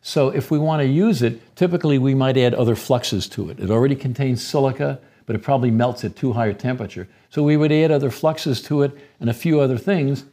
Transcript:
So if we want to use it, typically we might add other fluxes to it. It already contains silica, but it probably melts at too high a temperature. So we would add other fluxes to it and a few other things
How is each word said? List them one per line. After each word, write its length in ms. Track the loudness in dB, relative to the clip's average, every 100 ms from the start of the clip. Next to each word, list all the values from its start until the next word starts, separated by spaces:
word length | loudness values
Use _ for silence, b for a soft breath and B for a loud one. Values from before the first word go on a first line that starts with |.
So 300 | -4 0 0
if 200 | 0 -2
we 80 | 0
want 220 | 0 0
to 60 | 2
use 340 | 2 2 2
it, 360 | 0 -2 -14 -2
typically 420 | 0 2 2 2
we 160 | 2
might 240 | 2 2 4
add 160 | 2
other 200 | 2 0
fluxes 540 | 0 0 -2 0 -4 -6
to 220 | -8 -10
it. 100 | -6
It 100 | 0
already 260 | 2 2 0
contains 460 | -4 -4 -2 -2
silica, 560 | -2 0 0 0 -4 -6 b b -8
but 100 | -6
it 40 |
probably 300 | 0 0 2
melts 340 | 2 0 -2
at 120 | -8 -4
too 160 | -4
high 140 | 0 -2
a 80 |
temperature. 520 | -2 -6 -6 -8 -12 -16 b b
So 120 | -2
we 140 | 2 4
would 160 | 4
add 180 | 4 4
other 200 | 2 0
fluxes 520 | 0 -2 -2 -4 -4
to 200 | -2 0
it 100 | 0 -2 B B
and 100 | -4
a 60 |
few 260 | -2 0 2
other 160 | 2 0
things 480 | 0 0 0 -4 -8